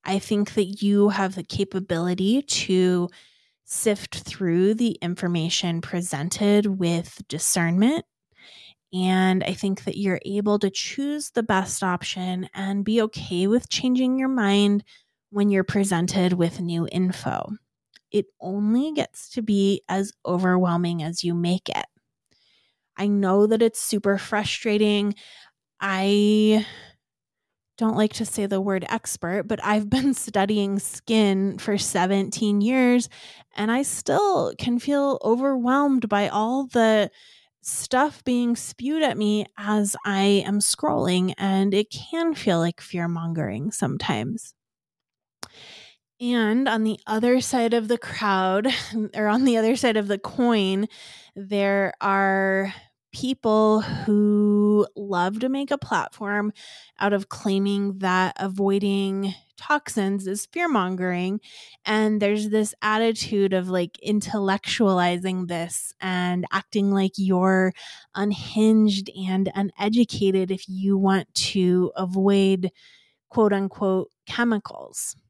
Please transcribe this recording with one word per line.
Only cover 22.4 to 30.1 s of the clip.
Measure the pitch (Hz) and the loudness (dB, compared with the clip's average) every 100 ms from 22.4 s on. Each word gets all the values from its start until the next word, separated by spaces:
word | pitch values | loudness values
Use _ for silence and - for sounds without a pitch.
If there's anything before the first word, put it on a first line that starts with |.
| _ _ _ _ _ - | _ _ _ _ _ -4
I | 202 | 0
know | 202 190 196 208 | 2 2 4 4
that | 226 | 4
it's | 226 - | 2 0
super | - 208 196 196 | -4 -2 0 -2
frustrating. | - 214 208 - 226 208 214 208 202 202 - - - _ _ _ | -2 -2 -2 -4 0 2 2 2 0 -4 -12 -20 -20 _ _ _
I | 196 190 196 208 208 214 214 220 214 - - _ _ _ _ _ _ _ _ - | -4 0 2 4 6 6 6 4 0 -12 -20 _ _ _ _ _ _ _ _ -2
don't | 220 220 | -2 2
like | 214 | 0
to | - 226 | 0 -6
say | - 202 | -4 -2
the | 196 | -2
word | 196 190 - | -2 -2 -2
expert, | 233 - - 170 196 | -6 -6 -8 -4 -4
but | 202 208 | -4 -4
I've | 202 214 208 | 0 0 0
been | 254 269 | 0 2